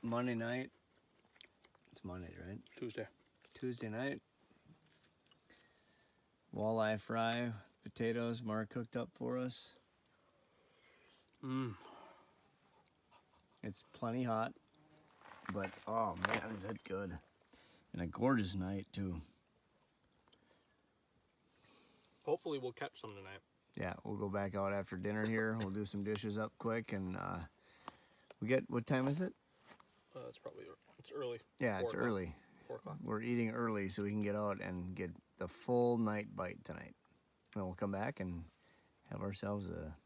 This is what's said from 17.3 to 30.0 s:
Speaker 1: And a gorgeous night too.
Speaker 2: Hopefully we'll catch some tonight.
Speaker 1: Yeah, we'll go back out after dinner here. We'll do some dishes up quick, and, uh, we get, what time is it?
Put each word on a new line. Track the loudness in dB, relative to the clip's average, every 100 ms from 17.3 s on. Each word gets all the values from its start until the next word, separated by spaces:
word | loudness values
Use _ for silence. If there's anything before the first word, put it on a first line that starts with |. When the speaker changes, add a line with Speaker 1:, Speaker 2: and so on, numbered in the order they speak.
| _ -20 -20 -20 -20 -12
Speaker 1:
And | -4
a | -4
gorgeous | 4 6 6 4 0
night | 0 -2 -4
too. | -2 -2 -2 -6 -18 _ _ _ _ _ _ _ _ _ -20 _ -20 _ _ _ _ _ _ _ _ _ -20 -20 -20 -20 -20 -20 -8
Speaker 2:
Hopefully | 0 0 2 0
we'll | -2
catch | -4 -6 -6
some | -12
tonight. | -10 -12 -14 _ _ _ -4
Speaker 1:
Yeah, | -2 -2
we'll | -4 -2
go | 2
back | 2 2
out | 2 2
after | 2 0 -2
dinner | 0 2 2
here. | 4 2 2
We'll | 0
do | 0
some | -2 -2
dishes | 0 0 0 -2
up | -2 -2
quick, | 0 0 0
and, | -2 -2 -2
uh, | -2 -4 -6 _ -20 -16 -16 -16 -20 -20 _ -6
we | 4
get, | 4 4
what | 0 4
time | 4 4
is | 2
it? | 0 -4 _ _ -20 -20 -20 _